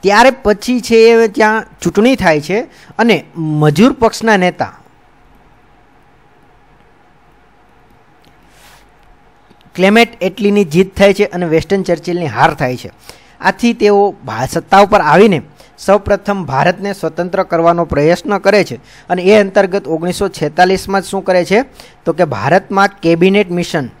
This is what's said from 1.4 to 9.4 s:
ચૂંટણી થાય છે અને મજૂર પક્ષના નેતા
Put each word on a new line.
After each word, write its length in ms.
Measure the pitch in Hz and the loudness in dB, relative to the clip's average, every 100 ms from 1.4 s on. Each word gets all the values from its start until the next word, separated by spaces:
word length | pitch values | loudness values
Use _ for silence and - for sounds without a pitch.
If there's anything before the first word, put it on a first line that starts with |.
| 214 220 - - | 0 0 -6 -8
ચૂંટણી 340 | 170 180 233 269 | -4 0 2 2
થાય 260 | 185 156 | 0 0
છે 260 | 151 196 330 - - - | -2 -6 -6 -16 -20 -4
અને 260 | 233 180 - - | 0 0 -2 -10
મજૂર 560 | 156 151 151 147 233 | -4 0 0 4 2
પક્ષના 440 | - 226 - 220 202 | 4 -2 -2 0 2
નેતા 360 | 180 - 175 - _ _ _ _ _ _ _ _ _ _ _ _ _ _ _ _ _ _ _ _ _ _ _ _ _ _ _ _ _ _ _ _ _ _ _ _ _ _ - - _ _ _ _ _ _ | 0 -2 -10 -10 _ _ _ _ _ _ _ _ _ _ _ _ _ _ _ _ _ _ _ _ _ _ _ _ _ _ _ _ _ _ _ _ _ _ _ _ _ _ -20 -20 _ _ _ _ _ _